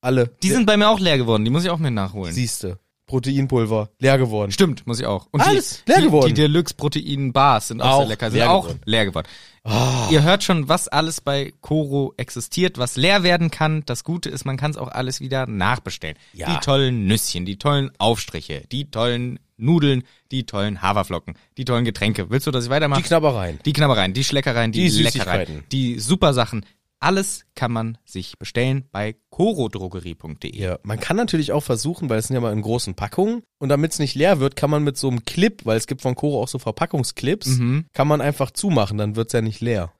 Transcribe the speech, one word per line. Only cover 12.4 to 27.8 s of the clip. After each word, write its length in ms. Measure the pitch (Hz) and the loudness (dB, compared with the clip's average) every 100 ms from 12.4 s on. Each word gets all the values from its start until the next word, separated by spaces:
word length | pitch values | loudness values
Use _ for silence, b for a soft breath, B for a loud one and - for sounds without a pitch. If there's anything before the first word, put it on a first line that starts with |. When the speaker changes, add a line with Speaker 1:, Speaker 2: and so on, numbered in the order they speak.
| - - 180 180 | -8 -2 -2 0
Speaker 2:
was 200 | 123 - | -6 0
leer 260 | 156 202 | 2 4
werden 260 | 180 175 165 | 4 2 2
kann. 320 | - 156 156 147 | 0 0 0 -4
Das 160 | 120 | -8
Gute 260 | - 170 - | -6 -6 -6
ist, 160 | 127 139 | -8 -6
man 120 | 131 | -4
kann's 200 | 147 147 | -4 -6
auch 120 | 127 | -8
alles 320 | - 127 131 | -6 -6 -6
wieder 260 | 135 131 127 | -6 -4 -4
nachbestellen. 720 | 107 92 127 - - 80 73 b | 0 0 0 -4 -10 -12 -12 b
Speaker 1:
Ja. 200 | - 73 | -12 -4
Speaker 2:
Die 60 | 80 | -4
tollen 440 | - 139 135 123 98 | 0 0 2 0 2
Nüsschen, 380 | 110 - 90 90 | 0 0 -6 -8
die 120 | 98 | -4
tollen 320 | 147 143 135 _ | -2 0 -2 _
Aufstriche, 680 | 104 117 - 87 - 73 71 | 0 0 -2 -10 -10 -12 -10
die 200 | 135 143 | -10 -8
tollen 480 | 110 120 120 123 123 _ _ | -4 -2 -2 -6 -10 _ _
Nudeln, 460 | 113 170 147 135 b b b | 2 4 4 2 b b b
die 140 | 131 120 | -8 -6
tollen 380 | 104 101 98 | -4 -4 -2
Haferflocken, 520 | 92 101 92 87 - 87 b - | 0 0 0 -4 -8 -16 b -12
die 80 | 127 | -2
tollen 200 | 120 117 | 0 0
Getränke. 440 | 110 104 110 90 | 0 -2 -2 -2
Willst 160 | 131 143 | -2 0
du, 60 | |
dass 140 | 135 120 | -4 -2
ich 40 | |
weitermache? 320 | 139 151 139 | 0 2 0
Speaker 1:
Die 60 | - | 2
Knabbereien. 520 | 165 151 123 92 76 - | 2 2 0 -4 -4 -2
Speaker 2:
Die 80 | |
Knabbereien, 400 | 143 147 117 95 | 2 2 4 2
die 100 | 95 | 0
Schleckereien, 480 | - 139 135 117 113 | -2 -2 0 0 0
die 160 | 110 185 | 2 2
Speaker 1:
Die 140 | 107 | 4
Speaker 2:
Leckereien, 440 | - 131 92 87 85 | 2 0 -2 -2 -2
Speaker 1:
Süßigkeiten. 160 | 76 73 | -8 -6
Speaker 2:
die 280 | 135 127 120 | -2 -2 -4
super 340 | 110 185 170 131 | -2 2 4 4
Sachen. 280 | 117 113 - b _ _ | 0 -2 -8 b _ _
Alles 440 | 143 196 196 - _ - | 0 0 -2 -8 _ -6
kann 160 | 123 | -4
man 240 | 117 | -2